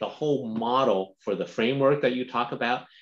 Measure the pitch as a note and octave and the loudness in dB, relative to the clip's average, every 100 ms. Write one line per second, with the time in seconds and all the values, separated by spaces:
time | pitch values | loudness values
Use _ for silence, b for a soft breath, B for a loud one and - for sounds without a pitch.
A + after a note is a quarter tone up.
0 | G2+ - D3+ C3 A#2 A2 A#2 B2+ B2+ F#2+ | -10 -4 -2 0 -2 -4 0 2 4 2
1 | F#2 _ - F#2 E2+ - A#2 C#3 C3+ D3 | -2 _ -6 -4 -4 0 0 4 4 4
2 | C3 B2+ B2+ A#2+ A#2+ C3+ A#2+ B2+ B B | 2 0 -4 -4 -4 -2 -2 -2 B B